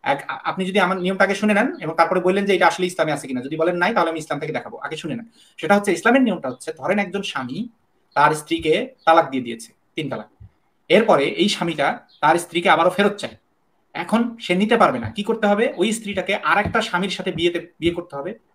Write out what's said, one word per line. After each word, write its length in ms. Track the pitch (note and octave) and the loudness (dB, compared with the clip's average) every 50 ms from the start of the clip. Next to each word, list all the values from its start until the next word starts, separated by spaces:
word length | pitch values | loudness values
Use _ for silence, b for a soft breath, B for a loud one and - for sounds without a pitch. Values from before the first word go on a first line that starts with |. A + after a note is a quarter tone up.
| - | 0
এক, 220 | - - - - | -2 -2 -2 -4
আ-, 120 | - C3+ - - | -10 -12 -6 -6
আপনি 220 | E3 D#3+ F3+ F#3+ | -6 -4 -4 -4
যদি 140 | F#3 F#3 G3+ | -2 2 2
আমার 180 | F#3 F3+ F#3+ | 2 2 0
নিয়মটাকে 380 | F#3 F3+ F#3 G3 F#3+ G3 F#3+ G3 | -2 -2 -4 0 0 0 0 0
শুনে 180 | - G#3+ G#3 G#3 | 0 0 2 2
নেন 220 | G3+ A#3 C#4 - - | 2 2 0 -2 -6
এবং 160 | F3+ D3+ D#3+ | -8 -6 2
তারপরে 220 | - E3 - F#3 F#3 | 2 2 4 2 2
বললেন 260 | F3 F#3 F#3 G3+ G3 | 2 2 2 2 2
যে 100 | F#3+ F#3+ | 2 2
এটা 120 | F3 F3+ | 4 4
আসলে 180 | E3 - - F#3 | 2 2 2 -4
ইসলামে 260 | F3 - - D#3+ D#3 | -4 -2 -2 -2 -2
আছে 160 | C#3+ - - | -2 -6 -6
কিনা, 140 | C3+ C3 B2 | -8 -8 -8
যদি 160 | B2 C#3 D#3 | -6 -8 -4
বলেন 180 | D#3 D#3+ F3 F3 | 0 0 0 0
নাই, 180 | F3 F3 G3+ A#3 | 0 0 0 2
তাহলে 160 | G3+ E3 E3 | 0 0 0
আমি 100 | D#3+ D#3+ | -2 -6
ইসলাম 200 | D3+ - D3+ C#3+ | -6 -6 -6 -6
থেকে 140 | D3+ D3 C3+ | -6 -6 -6
দেখাবো। 240 | B2 - A2 - | -8 -8 -8 -14
আগে 200 | - - D3+ D#3 | -12 -10 -10 -10
শুনে 180 | D3+ - D#3+ C3 | -8 -8 -8 -8
নেন। 100 | A2+ A#2 - _ _ _ _ _ | -8 -10 -14 _ _ _ _ _
সেটা 180 | - - A#3+ G3+ | -10 2 2 2
হচ্ছে, 180 | G3+ G3+ G3+ F3 | 2 4 0 -2
ইসলামের 280 | F3 - A3+ B3 C4+ | 2 2 4 4 4
নিয়মটা 280 | C4 A3+ F#3 F3 - B2+ | 4 2 0 -2 -4 -8
হচ্ছে, 240 | B2 _ - - D#3 | -10 _ -12 -12 -12
ধরেন 260 | - B2+ - G3+ G#3 | -6 -4 -2 -2 -2
একজন 220 | G3+ F3+ F3 G3+ | -2 -4 -6 -8
স্বামী 460 | F#3+ - - C#3 B2+ B2 C3+ F3+ A#3+ - _ _ _ _ _ _ _ _ _ | -8 -6 -8 -8 -8 -8 -8 -8 -10 -10 _ _ _ _ _ _ _ _ _
তার 200 | C#3+ D3 D#3 D#3 | 2 2 2 2
স্ত্রীকে 600 | D3+ - - E3 D#3+ D#3 D#3 D#3+ G3+ B3+ - - _ _ | 0 -4 -6 -6 -2 0 0 0 0 0 -6 -12 _ _
তালাক 240 | E3 E3 E3 E3 C#3 | 4 4 4 4 2
দিয়ে 140 | C3+ B2+ A#2 | -4 -6 -6
দিয়েছে, 300 | A2+ A#2 A2+ - - _ _ _ _ _ | -6 -10 -12 -14 -20 _ _ _ _ _
তিন 140 | - D3+ C3 | -8 -8 -8
তালাক। 360 | B2 G#2+ G#2 _ _ _ - - _ _ _ _ _ _ _ - | -8 -10 -12 _ _ _ -20 -20 _ _ _ _ _ _ _ 4
এরপরে 360 | D#3+ G#3+ A3+ A3 F3 C#3+ C#3 | 4 4 6 6 6 6 6
এই 240 | - - - F3+ G#3 | 4 0 0 0 0
স্বামীটা 500 | - - F3+ E3+ D#3+ - C#3 D#3 - - _ _ _ _ | 0 -2 -4 -4 -2 0 0 -2 -2 -4 _ _ _ _
তার 160 | - D3+ E3 | 2 4 4
স্ত্রীকে 320 | E3+ - - D#3+ F3 E3+ G3 | 4 0 -2 -4 0 2 4
আবারও 200 | D#3+ D#3 E3 F3+ | 4 4 4 2
ফেরত 260 | F3 - G3+ G3 G3+ | 2 4 2 2 2
চায়। 200 | - - A#2+ - - _ _ _ _ _ _ _ _ _ _ _ | -2 -10 -12 -12 -16 _ _ _ _ _ _ _ _ _ _ _
এখন 440 | - - - G#3+ A3+ A#3+ B3 - - | -10 -4 0 0 0 0 0 -4 -10
সে 160 | - - - | -2 0 2
নিতে 220 | - - A3 B3 | 2 4 2 4
পারবে 220 | A3+ G3 D3+ C3 A#2+ | 4 4 4 2 -2
না, 100 | A2+ G#2+ | -6 -6
কি 140 | - G3+ G#3 | -8 -6 -4
করতে 240 | - G#3+ A3 - | -4 -2 0 2
হবে? 260 | G3+ G3+ G#3 A#3 C#4+ - | 2 2 2 2 0 0
ওই 160 | F3 F3+ A3+ A3 | 0 0 0 0
স্ত্রীটাকে 420 | - - G3+ G3 F#3 F3+ - G3+ | -4 -6 -6 -6 -6 -2 -2 -4
আর 300 | G#3 - - E3+ G3+ G#3+ | -2 0 2 2 2 2
একটা 160 | - - A#3 | 2 0 -2
স্বামীর 280 | A3 - - E3+ F#3+ G3 | -2 0 -2 -2 -2 -4
সাথে 220 | - - - F#3+ | -4 -4 -6 -6
বিয়েতে, 360 | E3 D#3+ E3+ F3 E3+ E3+ E3 - _ _ | -4 0 0 0 0 -2 -8 -8 _ _
বিয়ে 140 | D#3 E3+ E3+ | -2 -2 -2
করতে 220 | F3 E3+ - - | -2 -10 -10 -12
হবে। 240 | C#3 C#3 F3+ A3 - _ _ | -10 -10 -10 -12 -12 _ _